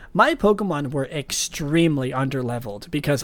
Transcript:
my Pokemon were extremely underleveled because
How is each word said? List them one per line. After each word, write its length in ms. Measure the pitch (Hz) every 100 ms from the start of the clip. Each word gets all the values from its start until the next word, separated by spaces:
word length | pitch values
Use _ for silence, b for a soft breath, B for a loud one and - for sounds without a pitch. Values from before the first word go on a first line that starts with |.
| B
my 200 | 180 254
Pokemon 580 | 320 208 208 202 147 143
were 140 | 143 135
extremely 1040 | 156 - - - - 147 160 170 143 131
underleveled 800 | 131 135 135 123 120 117 101 -
because 340 | 151 147 143